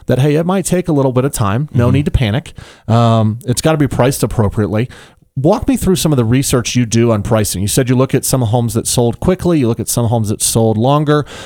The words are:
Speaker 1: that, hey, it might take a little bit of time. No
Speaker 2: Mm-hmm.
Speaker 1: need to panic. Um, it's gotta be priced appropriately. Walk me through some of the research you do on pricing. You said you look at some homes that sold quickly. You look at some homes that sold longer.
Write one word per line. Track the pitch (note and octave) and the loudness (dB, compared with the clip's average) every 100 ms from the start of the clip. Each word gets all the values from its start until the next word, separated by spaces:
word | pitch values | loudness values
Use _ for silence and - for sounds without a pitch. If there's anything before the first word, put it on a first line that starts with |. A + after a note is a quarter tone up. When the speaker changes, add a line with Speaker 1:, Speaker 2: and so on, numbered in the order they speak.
| - | -2
Speaker 1:
that, | B2+ | 0
hey, | D3+ D3 | 2 0
it | E3+ | 0
might | G3 - | -2 0
take | F3+ F3 | -2 0
a | |
little | D3 C3+ | 0 2
bit | B2+ C#3 | 2 0
of | |
time. | - G#2 A2 D#3 | 0 -2 -2 -2
No | B2+ A#2+ | 0 2
Speaker 2:
Mm-hmm. | |
Speaker 1:
need | C3+ D3 | 2 0
to | |
panic. | - A2+ A#2 - - - - - | 0 0 -2 -6 -16 -20 -14 0
Um, | A#2 A#2 A2+ G#2+ A2 - | 2 4 2 0 -2 -4
it's | A#2 | -2
gotta | D#3 D#3 | 0 0
be | C#3 | 0
priced | - C3 - | 2 0 0
appropriately. | A#2 - G2+ A2 G2+ G#2+ B2+ - - _ _ - | -2 0 0 0 -2 -2 -4 -8 -20 _ _ -2
Walk | C#3+ A3+ - | 0 0 0
me | C4 | 0
through | F#3 F3 | 0 0
some | D#3+ | 2
of | C#3 | 2
the | A2 | 2
research | C3 C#3 C3 A2 B2+ | 0 2 -2 0 -2
you | A#2 | 0
do | A2+ A#2 | 2 2
on | G#2+ | 0
pricing. | - A2 G#2 F2+ | 0 0 0 -4
You | G2+ | -2
said | - B2 | 0 0
you | B2+ | 0
look | C3 C3 | 2 0
at | - | 0
some | C3+ | -2
homes | A#2 B2 A#2 | 0 0 0
that | A2 - | -2 -2
sold | - A#2+ A2+ | 0 0 0
quickly. | - F#3 F3 E3 | -2 0 0 0
You | A2+ | 0
look | B2+ | -2
at | - | -4
some | - A#2 | -2 0
homes | A#2+ G#2 | 0 -2
that | - | -4
sold | - A#2 A2+ G#2+ | -2 0 0 2
longer. | B2 D3 D3 D3 C#3 - | 2 2 2 0 -2 -12